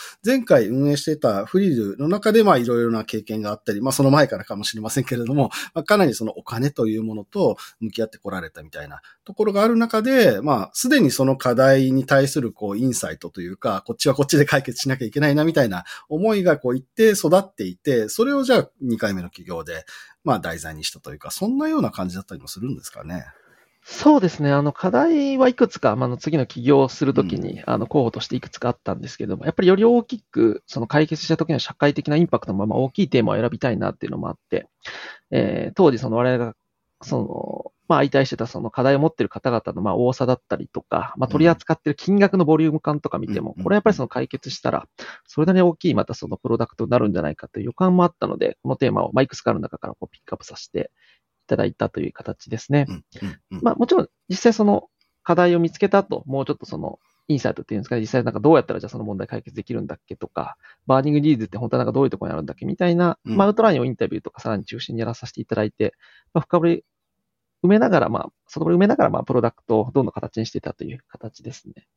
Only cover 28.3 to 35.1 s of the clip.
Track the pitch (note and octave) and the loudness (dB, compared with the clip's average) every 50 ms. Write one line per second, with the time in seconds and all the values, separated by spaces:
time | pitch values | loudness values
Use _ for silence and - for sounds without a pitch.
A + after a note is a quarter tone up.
28.3 | - B2+ - - - - - A#2+ A#2+ - - G2 F#2+ - - B2 - - A#2+ G#2 | -8 -8 -8 -10 -10 -6 -4 -4 -4 -4 -6 -8 -8 -6 -8 -12 -12 -8 -8 -6
29.3 | A2 - - - - - G3 F3+ F#3+ G3 A3 A#3 A#3+ A#3+ A#3 - C4 G#3+ - _ | -6 -6 -4 -4 -2 2 4 4 6 6 6 6 4 4 2 -2 -8 -14 -12 _
30.3 | - B2+ A#2 A2 G#2 - _ - - C#3+ A#2+ - - D3+ D#3 D3+ D#3+ D3 - - | 0 2 2 2 2 0 _ -10 -6 -6 -4 0 2 2 2 2 0 -4 -2 -2
31.3 | D#3+ - E3 E3 D#3 A#2+ - - - - C#3+ D3 C#3+ D#3 - D3 D3 D#3+ F3 D#3+ | 0 0 0 0 -2 -4 -4 -8 -4 0 0 0 2 0 -2 0 2 2 2 2
32.3 | - A#2 - - F#2+ G2 G2+ G#2+ G#2 A#2 C3 C3 - - F#3+ C3+ - B2+ A2 G#2 | 2 0 -2 -2 -4 -2 -2 -2 0 0 -2 -2 -2 -2 0 2 2 2 2 2
33.3 | G2+ G#2 A2+ A#2 - - - B2+ A2 G2 G#2 G2 F#2 - - - - F2 F2 F2 | 0 0 -2 -2 -4 -4 -4 -2 -2 -2 -4 -4 -6 -6 -8 -8 -8 -6 -8 -8
34.3 | E2+ - _ _ - - - _ _ _ - - - - - - | -10 -12 _ _ -6 -6 -6 _ _ _ -18 -18 -16 -16 -16 -18